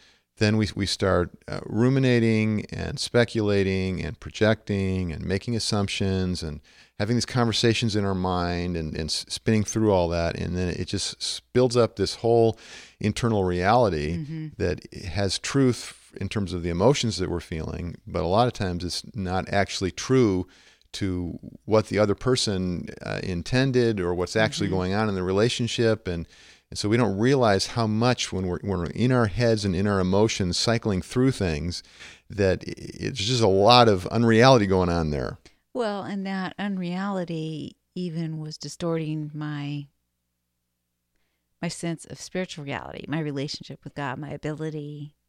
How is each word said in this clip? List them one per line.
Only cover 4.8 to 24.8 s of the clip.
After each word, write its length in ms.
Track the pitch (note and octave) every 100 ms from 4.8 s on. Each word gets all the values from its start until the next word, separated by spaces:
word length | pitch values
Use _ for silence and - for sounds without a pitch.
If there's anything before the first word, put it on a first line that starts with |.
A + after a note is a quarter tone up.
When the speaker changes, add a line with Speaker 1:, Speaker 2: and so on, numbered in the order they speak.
| F#2+ F#2 F2
Speaker 1:
and 140 | A2+ F#2
making 300 | G2 - A2+
assumptions 880 | - G#2+ G2 - G2 F#2+ F#2 F2+
and 180 | D#2+ D2 - _ _ -
having 160 | G#2 A#2+
these 100 | -
conversations 680 | B2 A#2 G#2 A#2+ A2 A#2 G#2
in 100 | G2
our 80 |
mind 640 | F#2+ F#2 F2+ F2 F2 F2 E2
and, 180 | D#2+ D#2+
and 140 | D#2
s-, 160 | - -
spinning 340 | - - A2
through 280 | G#2 A2+ A2
all 160 | F#2 E2+
that. 280 | E2+ E2+ -
And 180 | F2 F2+
then 140 | F2+
it 160 | D#2 F2
just 300 | G2 - -
s-, 220 | - - -
builds 220 | B2 B2+ B2
up 200 | A2 -
this 200 | F#2+ -
whole 420 | A#2 A#2 A2+ - - - - _
internal 460 | G#2+ - A#2 G#2+ F#2
reality 720 | F2+ F#2 B2 A2+ D#2 D2+ E2+
Speaker 2:
Mm-hmm. 300 | D3 D#3+ D#3 -
Speaker 1:
that 340 | F2+ D2 - - F2+
has 340 | G2+ G2 -
truth 720 | - C3+ C3 A#2 - - _ -
in 80 | G2
terms 240 | A2 F#2
of 80 | F2+
the 80 | E2+
emotions 480 | E2+ A2 D3 A#2 F#2
that 140 | F2
we're 80 | F2
feeling, 560 | - E2 D#2+ D#2+ F2 - -
but 160 | E2+
a 60 | E2+
lot 180 | G2 B2
of 80 |
times 300 | - F#2+ F2
it's 180 | F2 - - -
not 340 | F#2 F#2 -
actually 400 | G2+ F#2+ - F#2
true 580 | - - C3 A2+ F#2 E2+ - _ _ _
to 460 | - G2 F2+ F2 - - - -
what 220 | G#2+ -
the 100 | G2+
other 160 | G#2
person, 760 | G2 B2+ B2+ - F#2+ F#2 F2 - -
uh, 160 | - G1+
intended 760 | - F2 - B2+ C3+ B2+ A#2 G#2
or 140 | F2
what's 220 | F2 F2+ A2
actually 320 | A2 - G#2
Speaker 2:
Mm-hmm. 80 |
Speaker 1:
going 160 | F#2